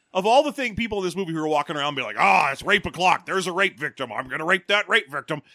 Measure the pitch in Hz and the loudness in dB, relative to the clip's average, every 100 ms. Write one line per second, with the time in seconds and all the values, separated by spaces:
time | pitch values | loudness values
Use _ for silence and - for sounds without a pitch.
0 | _ 185 202 262 294 247 247 190 226 208 | _ 0 4 4 4 0 -4 -4 -4 -2
1 | 202 170 170 160 156 151 147 151 147 135 | -4 -4 -4 -4 0 0 0 -4 -4 -4
2 | 110 107 190 190 147 135 175 202 170 156 | -4 2 4 4 2 -2 0 0 0 0
3 | 180 160 - 190 180 175 196 - 147 - | 2 2 0 -4 -2 0 -2 -2 -8 -6
4 | 123 107 131 143 160 185 - 208 185 220 | -6 -6 -6 -4 0 0 2 0 2 0
5 | 135 143 - 147 - | 0 -6 -6 -8 -8